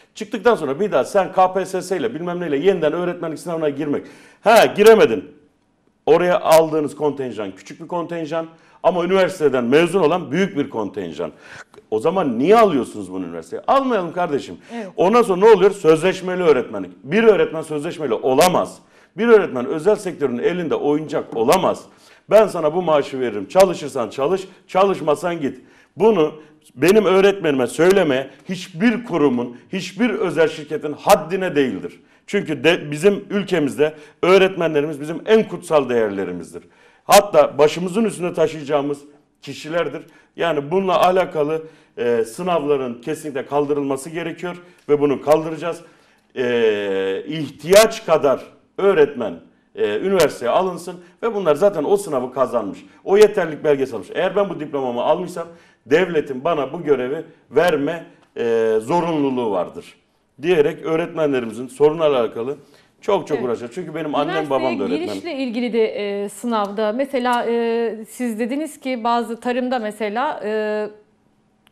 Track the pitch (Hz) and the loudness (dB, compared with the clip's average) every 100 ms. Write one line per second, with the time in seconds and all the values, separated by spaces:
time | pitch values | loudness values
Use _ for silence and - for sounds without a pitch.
0 | _ - 214 240 214 220 139 143 202 139 | _ -14 -10 0 2 2 0 -2 0 0
1 | 120 202 180 185 185 190 185 185 180 185 | 0 0 0 2 2 0 -4 -6 -4 -4
2 | 117 147 175 175 170 139 180 175 151 165 | -4 -4 -6 -6 -4 0 2 2 0 0
3 | 180 175 160 147 175 165 151 135 151 117 | -4 -6 -8 -10 -8 -4 -4 -4 -4 -6
4 | - - - _ 196 226 151 - 214 214 | -8 -18 -20 _ 4 6 4 6 6 8
5 | 143 110 - - _ _ _ _ _ _ | 6 2 -6 -16 _ _ _ _ _ _
6 | - 165 180 180 - 160 160 156 143 - | 2 2 4 0 4 4 4 0 -4 -4
7 | 151 139 131 107 98 95 - 143 156 175 | -4 -4 -6 -8 -10 -12 -18 -18 -10 -8
8 | 160 170 151 165 165 - _ _ 165 180 | -6 -8 -6 -6 -8 -12 _ _ 0 0
9 | 175 190 180 - 151 127 117 143 170 190 | 2 2 2 2 0 2 4 4 4 4
10 | 151 180 143 160 196 139 131 113 101 104 | 2 0 -2 -2 -2 -2 -4 -4 -6 -6
11 | 87 71 78 - - - - - - 107 | -8 -8 -10 -10 -20 -20 -20 -20 -6 -2
12 | 151 190 151 113 156 226 208 143 107 107 | 0 0 0 0 4 6 6 2 -2 -8
13 | 92 92 85 85 - - - 269 262 214 | -10 -8 -8 -10 -12 -6 0 0 0 -2
14 | 175 175 175 139 113 87 - 233 190 - | -4 -4 -2 -4 -6 -16 -16 -14 -10 -2
15 | 175 240 214 180 220 202 196 190 156 160 | 2 2 2 4 6 6 4 2 2 4
16 | 185 185 185 180 170 127 - 107 90 - | 2 -2 -4 0 2 2 0 -8 -10 -14
17 | 135 196 226 180 156 160 151 151 160 151 | -4 2 4 4 2 -4 -6 -6 -6 -6
18 | 143 107 - 131 180 143 92 - _ _ | -4 -2 2 4 4 2 -2 -8 _ _
19 | _ 165 233 214 160 127 127 156 165 208 | _ -2 4 6 4 -4 -4 -2 0 0
20 | 180 127 139 120 143 180 160 110 143 151 | -2 -4 -4 0 -2 -2 -2 -2 0 0
21 | 151 151 - 113 117 185 135 98 - _ | -2 -6 -4 0 2 4 2 -2 -8 _
22 | _ _ - 208 202 175 165 170 170 151 | _ _ 2 4 4 2 -2 0 2 2
23 | 139 135 123 104 95 180 190 143 143 127 | 0 -2 -4 -4 0 4 4 2 -6 -6
24 | 107 - 143 185 - - - 185 196 156 | -6 -4 -2 -2 -6 -20 -4 0 2 0
25 | 156 151 180 170 135 - - _ _ - | -2 -2 -2 -4 -6 -8 -16 _ _ 0
26 | 214 196 156 - - _ _ 123 160 214 | 2 4 2 -2 -18 _ _ 0 4 4
27 | 170 190 196 196 160 135 117 - 175 196 | 4 4 4 2 0 0 0 2 4 4
28 | 165 131 - - - 190 - 160 233 214 | 2 0 -4 -12 -12 -12 -12 -2 0 0
29 | - 165 147 120 120 - _ 190 - - | -2 0 2 0 -4 -10 _ -8 -8 -4
30 | 233 196 185 147 160 - 143 151 147 143 | -2 -2 -2 2 2 0 -8 -8 -8 -4
31 | - 196 156 190 185 147 127 92 87 - | 2 2 2 -6 -2 0 0 -2 -10 -16
32 | _ _ - 202 147 143 143 - 147 147 | _ _ -6 -6 -4 0 2 2 -2 0
33 | 196 196 - 202 185 180 147 110 151 - | 2 2 -2 -4 -2 0 0 0 0 -2
34 | - _ 170 190 190 180 165 147 151 143 | -18 _ 4 6 4 2 -2 0 -2 -4
35 | 151 170 - 220 214 143 - 156 123 120 | -8 -6 2 2 2 -6 0 0 2 2
36 | 107 98 90 90 78 85 - _ _ _ | 0 -2 -6 -8 -12 -16 -20 _ _ _
37 | - 196 202 160 127 127 151 170 180 185 | 4 6 6 4 4 4 2 2 -4 -2
38 | 220 147 175 170 160 156 139 147 143 143 | -2 -2 -6 -2 -2 -2 -2 -2 -2 -6
39 | - _ _ _ - 135 151 170 156 156 | -12 _ _ _ -16 -14 -6 -4 -4 -6
40 | - _ _ - 165 151 143 190 190 175 | -14 _ _ -4 -2 -2 -2 -2 0 2
41 | 180 185 170 156 147 160 - _ _ - | 4 2 0 -2 -2 -4 -8 _ _ -4
42 | 120 117 110 - 180 170 143 143 127 117 | 0 0 -2 -4 -2 0 0 0 -2 -8
43 | 160 151 151 131 - 143 143 143 139 135 | -8 -8 -8 -8 -4 -2 0 -2 -2 -4
44 | 170 160 165 160 180 175 - _ - 143 | -6 -8 -8 -8 -10 -12 -16 _ 0 2
45 | 147 135 143 160 160 160 170 - - _ | 2 0 2 2 2 -6 -8 -8 -12 _
46 | _ _ _ - 123 120 110 104 101 95 | _ _ _ -4 0 2 2 2 -2 -2
47 | 95 95 - 160 147 - 165 196 220 - | -2 -4 -6 -8 -8 -8 4 6 6 2
48 | - 156 135 123 - _ _ - 196 165 | 0 2 2 0 -4 _ _ -2 2 4
49 | 143 123 104 85 - _ _ - 107 107 | 4 0 -8 -10 -18 _ _ -4 -2 -2
50 | 190 190 143 - 120 127 190 170 175 175 | 0 2 2 0 -2 0 -2 -6 -12 -16
51 | - _ 226 208 175 147 202 160 139 202 | -20 _ -6 -2 0 2 2 2 0 0
52 | 165 135 123 135 123 117 101 - - _ | 0 -4 -4 -2 -2 -2 -4 -10 -16 _
53 | - 196 208 202 170 147 156 143 131 113 | 2 6 6 4 -4 -2 0 0 0 -6
54 | 90 143 185 185 202 143 147 139 127 120 | -8 -4 -2 -2 -4 -6 -8 -6 -4 -2
55 | 120 165 175 175 165 - _ _ 110 151 | 0 -2 -4 -10 -14 -16 _ _ 0 2
56 | 185 160 143 127 151 151 135 170 151 135 | 2 -2 -4 -4 -2 -2 -4 -4 0 0
57 | 123 160 160 _ _ 123 175 151 143 170 | 0 -6 -10 _ _ 0 2 2 -2 -6
58 | 160 _ _ - 117 113 113 110 113 170 | -12 _ _ -6 -2 0 2 0 0 0
59 | 170 160 139 127 113 92 82 82 - _ | 0 0 -2 -2 -2 -2 -4 -10 -20 _
60 | _ _ _ - 156 175 151 165 - 160 | _ _ _ -6 0 2 2 0 -2 -2
61 | 170 165 151 131 113 110 127 - 151 165 | -2 -2 0 0 -2 -8 -10 2 2 4
62 | 156 135 110 117 120 147 - _ _ _ | 2 2 0 -4 -8 -10 -14 _ _ _
63 | - 196 147 143 123 110 117 - 160 156 | -2 -2 -2 -4 -4 -6 -8 -12 -10 -10
64 | 156 135 143 - - 135 131 120 240 294 | -6 -4 -2 -4 -2 -2 -2 -4 -4 -4
65 | 349 98 339 269 262 220 240 226 220 - | -4 -8 -8 -8 -6 -6 -4 -2 -2 -4
66 | 202 202 202 - 240 220 202 202 214 233 | -6 -6 -8 -8 -4 -4 -4 -4 -4 -2
67 | 277 262 247 240 226 233 233 226 226 214 | -4 -4 -2 -2 -2 -2 -2 -2 -4 -6
68 | 220 - 247 214 240 277 311 - 262 254 | -12 -8 -6 -4 -4 -6 -8 -10 -8 -4
69 | 233 240 226 233 247 247 247 254 214 - | -2 -2 -4 -6 -4 -4 -2 -4 -6 -6
70 | 214 220 294 - 208 214 214 214 208 214 | -6 -4 -4 -4 -6 -4 -4 -4 -6 -12
71 | _ _ _ _ _ _ _ | _ _ _ _ _ _ _